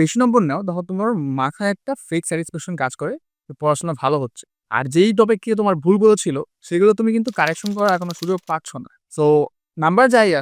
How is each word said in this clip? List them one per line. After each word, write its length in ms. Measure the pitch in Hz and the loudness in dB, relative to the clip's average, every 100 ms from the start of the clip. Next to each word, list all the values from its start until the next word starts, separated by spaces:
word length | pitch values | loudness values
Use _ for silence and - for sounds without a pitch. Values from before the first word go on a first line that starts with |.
বেশি 140 | 160 233 | 2 2
নম্বর 180 | 247 233 165 | 2 2 2
নাও, 100 | 147 196 | -2 -6
তখন 160 | 175 180 | -8 -6
তোমার 200 | 185 220 220 139 135 | -4 -2 -2 -4 -2
মাথায় 300 | 135 - 202 | -4 -2 -4
একটা 180 | 202 - 277 - | -4 -6 -10 -4
ফেক 140 | 165 - | -6 -4
স্যাটিসফ্যাকশন 440 | 165 170 165 - 175 | -6 -6 -10 -8 -4
কাজ 100 | 131 - | -4 -4
করে 140 | 151 262 _ _ - | -8 -8 _ _ -20
যে 60 | 143 | -4
পড়াশোনা 340 | 151 143 170 151 | -2 -2 -2 -4
ভালো 160 | 135 147 | -2 -2
হচ্ছে। 200 | 127 - - _ - 113 | -4 -12 -20 _ -6 -4
আর 80 | 135 | 0
যেই 160 | 151 208 214 | 2 4 4
টপিক 200 | 214 220 | 2 2
থেকে 120 | - 214 | -2 -2
তোমার 140 | 208 170 | 0 0
ভুলগুলো 300 | 156 202 214 214 | 2 4 4 4
ছিল, 120 | - 135 - _ - | 0 -6 -8 _ -4
সেগুলো 240 | 175 202 202 | 2 4 4
তুমি 120 | 226 226 | 2 0
কিন্তু 140 | 226 202 | -2 -2
কারেকশন 320 | 156 165 208 202 | -2 -2 -6 -2
করার 160 | 208 180 | 0 0
এখনো 160 | 175 170 | -4 -8
সুযোগ 180 | 170 185 - | -4 -4 -4
পাচ্ছ 200 | 160 - 135 | -8 -8 -16
না। 60 | 127 _ _ - | -16 _ _ -2
So 80 | 151 151 147 _ _ - | 2 4 2 _ _ -4
নাম্বার 220 | 156 185 254 | 0 4 4
যাই 160 | 233 214 151 | 6 4 2